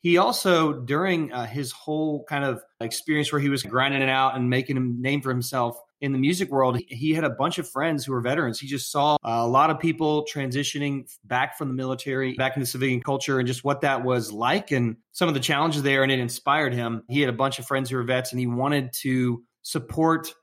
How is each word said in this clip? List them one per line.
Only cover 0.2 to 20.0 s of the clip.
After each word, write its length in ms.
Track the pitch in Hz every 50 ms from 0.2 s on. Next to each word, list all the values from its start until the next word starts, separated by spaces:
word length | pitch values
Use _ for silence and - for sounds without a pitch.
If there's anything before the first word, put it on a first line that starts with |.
| 196 233 233 - - 196 175 165 160 151
during, 600 | 147 131 127 120 143 151 180 190 180 165 156 139
uh, 140 | - 123 117
his 260 | 110 110 143 139 120
whole 520 | - - - - 151 156 156 156 151 143 - -
kind 160 | 151 143 139
of 180 | 135 123 123 - _ _ _
experience 520 | 117 110 - - - - 151 151 147 143
where 80 | - 147
he 80 | 139 143
was 160 | 139 131 120
grinding 380 | 101 107 127 135 139 139 139
it 60 | 135 131
out 280 | 131 131 131 135 131
and 120 | 131 123 123
making 280 | 123 131 131 - 139
a 40 | 131
name 400 | 127 123 120 120 123 131 139 143
for 100 | 139 135
himself 460 | 127 123 120 - - 131 120 120 113 - - _ _ _
in 120 | 143 139
the 60 | 139 131
music 300 | 135 147 175 175 196 -
world, 300 | 139 135 131 127 120 120
he, 80 | - _
he 260 | 131 117 139 156 156
had 100 | 160 160
a 60 | 143
bunch 280 | 117 117 135 165 - -
of 100 | 160 -
friends 360 | - 135 156 165 160 143 123
who 80 | 135
were 80 | 135 123
veterans. 400 | 117 123 143 160 160 120 110 -
He 80 | 139 135
just 240 | 139 135 127 -
saw, 240 | - 147 143 147 151
uh, 240 | - - 113 117 117
a 60 | 117 117
lot 220 | 123 135 147 160
of 100 | 156 -
people 440 | - 165 156 160 160 151 151 151 147 151
transitioning 800 | - 151 135 131 123 139 143 - - 147 143 143 139 135 123 - - - _
back 340 | 104 123 123 135 143 - -
from 80 | 156
the 80 | 135 127
military, 600 | 127 131 131 131 123 - 139 131 131 135 131 127
back 220 | - 110 - 131
into 100 | 143 131
civilian 360 | 120 - 127 131 135 127 123
culture, 380 | 120 - 135 135 - - 139 131
and 80 | 127 123
just 160 | 127 123 -
what 160 | 139 143 139
that 240 | 147 143 135 123 123
was 260 | 127 127 123 110 104
like 400 | 104 107 117 123 156 208 196 -
and 280 | 147 131 120 117 113 _ _ _
some 160 | _ - 180
of 80 | 175 151
the 60 | 139
challenges 420 | 123 - 151 143 156 165 151 147
there. 220 | 135 139 139 135 135
And 80 | 135
it 80 | 135 127
inspired 520 | 123 117 120 - _ 143 143 156 151 135
him. 300 | 123 123 120 117 117 110 - -
He 120 | 123 143
had 100 | 147 127
a 60 | 123
bunch 220 | 113 135 135 135 -
of 80 | 120
friends 240 | - 139 135 135 120
who 60 | 131
were 80 | 127 120
vets, 260 | 120 127 127 127 -
and 80 | - 127
he 80 | 127
wanted 460 | 120 120 120 131 143 147 143 131 127 - -
to 420 | - 135 127 127 127 123 120 117 - _ _ _
support 680 | _ - - 147 120 - - 156